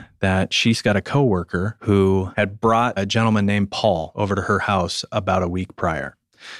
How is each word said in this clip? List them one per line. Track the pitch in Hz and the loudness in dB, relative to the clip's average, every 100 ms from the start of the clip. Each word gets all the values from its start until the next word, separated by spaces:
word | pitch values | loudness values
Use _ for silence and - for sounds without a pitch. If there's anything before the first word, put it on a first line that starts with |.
| - _ | -8 _
that | 98 95 95 | 0 0 0
she's | - 117 113 | 0 0 2
got | 113 101 | 2 0
a | |
coworker | - 143 135 92 85 87 98 - | 0 0 2 0 -2 -4 -4 -4
who | 104 98 95 95 92 - | 2 4 4 2 0 -2
had | 101 104 | -2 0
brought | 113 113 120 98 | 2 4 2 -2
a | 98 | -2
gentleman | 113 113 107 101 | 0 2 2 2
named | 101 101 | 0 -2
Paul | - 110 87 80 - | -2 0 0 -2 -4
over | 101 98 | -4 -2
to | |
her | 92 98 | -2 -2
house | - 98 87 - - | 0 -2 -2 -6 -6
about | 110 95 92 | -6 -2 -2
a | 90 | -2
week | 92 92 - | -4 -8 -6
prior. | 90 78 69 - _ _ - - | -4 -4 -8 -14 _ _ -20 -20